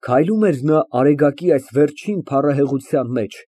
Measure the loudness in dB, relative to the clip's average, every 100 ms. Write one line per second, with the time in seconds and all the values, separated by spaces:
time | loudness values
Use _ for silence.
0 | 0 0 2 2 0 0 2 0 0 0
1 | 2 4 2 0 0 0 0 0 0 0
2 | -8 -6 -2 -2 0 0 0 -2 -4 -4
3 | -2 -4 -6 -8 -20